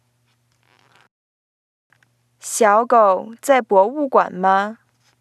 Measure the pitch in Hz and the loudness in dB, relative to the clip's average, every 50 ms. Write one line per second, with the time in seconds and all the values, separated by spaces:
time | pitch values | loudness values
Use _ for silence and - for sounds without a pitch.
0 | _ _ _ _ _ _ _ _ _ _ _ _ _ _ 117 _ _ 139 139 _ | _ _ _ _ _ _ _ _ _ _ _ _ _ _ _ _ _ _ _ _
1 | _ _ _ _ _ _ _ _ _ _ _ _ _ _ _ _ _ _ _ _ | _ _ _ _ _ _ _ _ _ _ _ _ _ _ _ _ _ _ _ _
2 | _ _ _ _ _ _ _ _ - - - - 226 202 202 220 240 240 247 226 | _ _ _ _ _ _ _ _ -16 -10 -4 0 0 2 2 2 0 2 2 2
3 | 214 196 185 190 - 220 226 - - - 269 254 233 - 208 190 196 226 277 311 | 4 2 2 -2 -4 -12 -18 -10 -2 0 0 0 0 0 2 2 2 2 0 -6
4 | 294 262 - 202 175 - 180 180 185 190 190 196 202 214 226 _ _ _ _ _ | -6 0 0 0 0 0 -4 -4 -2 0 0 0 -2 -6 -10 _ _ _ _ _
5 | _ _ _ _ | _ _ _ _